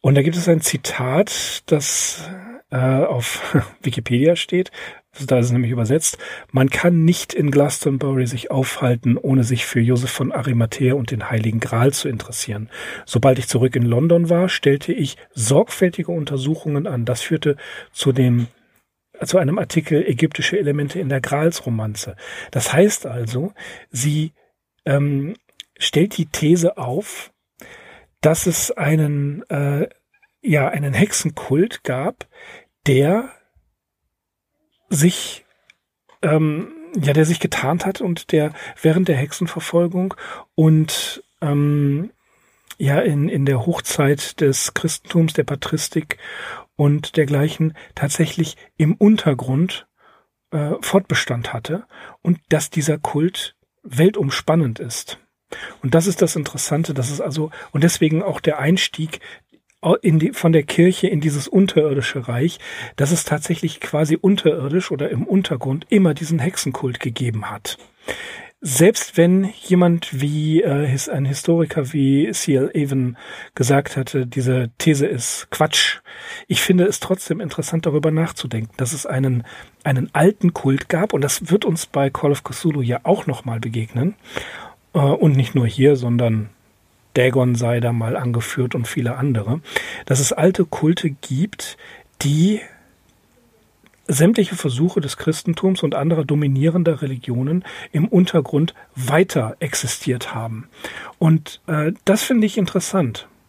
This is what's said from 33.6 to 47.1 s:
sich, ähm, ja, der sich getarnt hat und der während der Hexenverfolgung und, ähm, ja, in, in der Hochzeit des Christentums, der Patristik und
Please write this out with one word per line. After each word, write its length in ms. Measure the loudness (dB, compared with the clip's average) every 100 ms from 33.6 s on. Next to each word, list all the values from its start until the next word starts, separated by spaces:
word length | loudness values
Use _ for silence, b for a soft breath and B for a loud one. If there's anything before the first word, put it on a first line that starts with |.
| _ _ _ _ _ _ _ _ _ _ _ _ _
sich, 560 | 2 2 2 -10 -12 _ _ _ _ _ _ _ _
ähm, 460 | 0 2 2 -2 -10 -14 -8 -2
ja, 160 | 2
der 120 | 4
sich 160 | 2 2
getarnt 440 | -2 -4 -2 -2
hat 160 | -2 -4
und 300 | -4 -4 0
der 220 | 0 0 -4 B -2
während 280 | 2 2 2
der 80 | 0
Hexenverfolgung 960 | -2 -4 -6 -6 -2 0 0 0 -4 -6 B B B
und, 720 | 2 6 6 2 -2 -6 -10 _ _
ähm, 720 | -2 0 2 2 0 0 -4 _ _ _ _ _ _ -4
ja, 220 | 0 2
in, 280 | 2 2 0
in 180 | 0 0
der 200 | 0 0
Hochzeit 720 | -2 -4 0 2 2 -2 0
des 340 | 0 0 -4
Christentums, 580 | -4 -4 -6 -2 0 2
der 100 | 0
Patristik 760 | -2 -4 -4 -4 -2 -4 -6 -12 B B B B B _
und 400 | 2 2 0